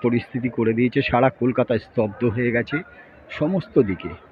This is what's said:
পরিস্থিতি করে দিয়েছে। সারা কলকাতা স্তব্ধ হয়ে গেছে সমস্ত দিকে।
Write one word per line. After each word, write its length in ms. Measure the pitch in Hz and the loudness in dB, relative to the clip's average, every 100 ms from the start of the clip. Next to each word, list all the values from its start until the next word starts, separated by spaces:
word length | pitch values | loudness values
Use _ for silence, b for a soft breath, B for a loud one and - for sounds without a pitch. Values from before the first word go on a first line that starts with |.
পরিস্থিতি 480 | 120 120 - 123 123 | 0 0 -2 -6 -4
করে 240 | 117 113 | -2 0
দিয়েছে। 280 | 113 123 139 | 2 2 0
সারা 280 | - 120 131 | 0 4 2
কলকাতা 480 | - 127 127 123 117 | 2 0 0 0 0
স্তব্ধ 480 | - - 107 - 120 | -2 -2 -2 0 -2
হয়ে 260 | 113 120 | 0 0
গেছে 260 | 120 117 147 - B B B - | 0 -2 -6 -8 B B B -12
সমস্ত 500 | - 156 190 - - | -4 -2 -2 0 2
দিকে। 300 | 101 90 87 78 - | 2 0 -8 -12 -18